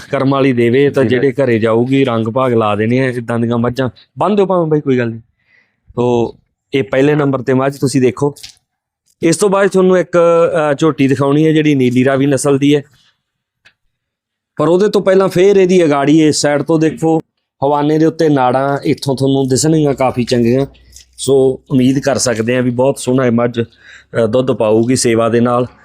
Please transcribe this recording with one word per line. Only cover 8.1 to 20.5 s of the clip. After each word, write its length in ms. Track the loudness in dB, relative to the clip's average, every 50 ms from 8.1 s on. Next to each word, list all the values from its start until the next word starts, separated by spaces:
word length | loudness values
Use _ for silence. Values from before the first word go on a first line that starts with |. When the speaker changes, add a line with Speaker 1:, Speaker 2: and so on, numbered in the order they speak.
| 0 -2 -4 -6 -6 -8 -18 -20 -20 _ _ _ _ _ _ _ _ _ _ _ _ -4 -2
Speaker 1:
ਇਸ 140 | -2 0 0
ਤੋਂ 120 | 0 0
ਬਾਅਦ 180 | 2 2 0 0
ਤੁਹਾਨੂੰ 300 | 2 2 2 2 2 2
ਇੱਕ, 200 | 0 0 0 2 2 4 4 2 2 0 0 0 -2 -2
ਅ, 20 | -2
ਝੋਟੀ 340 | 0 0 -2 0 0 0 0
ਦਿਖਾਉਣੀ 400 | 0 0 0 0 0 2 2 2
ਹੈ 40 |
ਜਿਹੜੀ 240 | 2 2 2 0 2
ਨੀਲੀ 300 | 2 0 0 2 2 2
ਰਾਵੀ 200 | 2 2 0 0
ਨਸਲ 320 | 0 -2 -2 0 0 0 0
ਦੀ 180 | 2 2 0
ਹੈ, 80 | 0 -2 _ _ _ _ _ _ _ _ _ _ _ _ _ _ _ _ -20 _ _ _ _ _ _ _ _ _ _ _ _ _ _ _ _ _ -2
ਪਰ 100 | 0 2
ਉਹਦੇ 220 | 2 2 2 2
ਤੋਂ 120 | 0 0
ਪਹਿਲਾਂ 280 | 2 2 2 2 2 2
ਫੇਰ 260 | 2 2 4 4 4
ਇਹਦੀ 300 | 4 4 4 4 2 2
ਅਗਾੜੀ 420 | 2 2 0 2 2 4 4 4 2
ਇਸ 80 | 2
ਸਾਈਡ 260 | 0 0 -2 -2 -2
ਤੋਂ 180 | -2 0 0 0
ਦੇਖੋ। 400 | 0 -2 -2 -2 -2 -2 -2 -2 -4 _ _ _ _ _ _ -4 -2
ਹਵਾਨੇ 340 | -2 0 0 0 0 0 2
ਦੇ 60 | 0
ਉੱਤੇ 240 | 0 0 0 0 0
ਨਾੜਾਂ 480 | 2 2 2 2 0 0 0 -2 -4 -4 -2
ਇੱਥੋਂ 320 | -4 -4 -4 -4 -6 -4
ਤੁਹਾਨੂੰ 320 | -2 -2 -2 0 0 0 0
ਦਿਸਣਗੀਆਂ 460 | 0 0 0 0 0 2 0 0 0
ਕਾਫੀ 300 | 0 -2 -2 -2 -2 -4
ਚੰਗੀਆਂ, 420 | -2 0 0 0 2